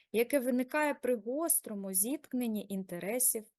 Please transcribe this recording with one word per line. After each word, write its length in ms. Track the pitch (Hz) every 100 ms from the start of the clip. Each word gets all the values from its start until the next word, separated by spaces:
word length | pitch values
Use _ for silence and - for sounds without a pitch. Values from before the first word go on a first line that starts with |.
| _
яке 280 | 208 233 285
виникає 540 | 247 254 254 302 302
при 220 | 285 247 240
гострому 800 | 208 277 330 - - 202 196
зіткненні 720 | 185 220 302 - 254 240 208 196
інтересів 840 | 196 190 175 175 247 - 226 214